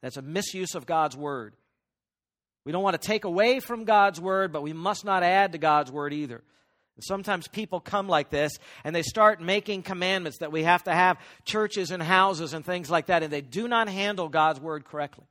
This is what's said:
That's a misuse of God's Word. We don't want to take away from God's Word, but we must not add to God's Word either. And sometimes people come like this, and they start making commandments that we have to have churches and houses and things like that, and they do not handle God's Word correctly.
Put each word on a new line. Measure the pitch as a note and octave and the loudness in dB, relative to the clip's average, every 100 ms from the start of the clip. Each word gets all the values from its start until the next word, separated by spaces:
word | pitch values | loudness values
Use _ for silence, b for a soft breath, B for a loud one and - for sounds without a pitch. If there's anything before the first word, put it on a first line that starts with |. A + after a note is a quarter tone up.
That's | B2+ C3 | -12 -12
a | |
misuse | C3+ E3+ G3+ F#3 F#3 F3+ | -8 -6 -6 -6 -8 -8
of | C3 | -2
God's | E3 D3+ C3 | 0 0 -2
Word. | D3 C#3 G#2+ _ _ _ _ _ _ _ _ _ _ _ - | -8 -8 -10 _ _ _ _ _ _ _ _ _ _ _ -6
We | |
don't | E3 | -2
want | G3 E3+ | 0 0
to | - | 0
take | G#3+ | -2
away | G#3 F3 A3 C4 | 0 2 4 2
from | - A#3 A3+ | -2 -8 4
God's | G#3+ G3+ E3 | 6 6 2
Word, | F3+ F#3+ F#3+ | -2 0 0
but | D#3 | -4
we | D3 | -6
must | D#3+ F3+ G#3 G3+ | -4 -4 -4 0
not | F#3+ | 2
add | F3 F#3+ G3 | 4 4 4
to | E3 | 2
God's | D#3 D3 C#3+ | 4 4 2
Word | C#3 C#3+ | -4 -6
either. | D3 D3 A#2 _ _ _ _ _ _ | -6 -8 -12 _ _ _ _ _ _
And | - | -6
sometimes | G3 G3 F#3+ D#3 | -6 -2 -4 -4
people | - G#3+ F3+ | -8 -6 -6
come | - G3+ G3 | -4 -4 2
like | E3 C#3+ | 0 2
this, | C#3+ D3 C#3+ B B | 0 -2 -4 B B
and | D3 | -6
they | E3+ | -4
start | D#3+ - G#3+ G3+ | -4 6 6 6
making | E3 G3 G3+ G3+ | 0 -2 0 -8
commandments | F3+ F#3 F3+ F#3+ E3+ C3+ | -6 -4 0 -2 -4 -8
that | D#3+ | -6
we | D#3 | -2
have | D#3+ F3 | 4 4
to | F#3+ | 4
have | E3+ F#3 F3 B B - | 4 4 4 B B -6
churches | G#3+ G#3+ G#3 F3 | -2 -2 -4 -6
and | F3+ | -6
houses | E3 F#3 F#3+ F3 D#3+ | 2 4 4 2 -6
and | D#3+ D3+ | -8 -6
things | F3+ D3 | -6 0
like | E3 D3+ | 0 2
that, | F3 | 0
and | D#3 | 0
they | D3 | -6
do | C3+ C3+ A#3 | -6 -6 -2
not | A#3 A3 | 0 0
handle | F#3+ G3+ G3+ E3 | -2 -4 -2 -2
God's | D#3 D#3 C#3+ | 2 2 2
Word | D#3 D3+ | -6 -10
correctly. | C#3 D3+ C#3+ - _ | -10 -8 -8 -10 _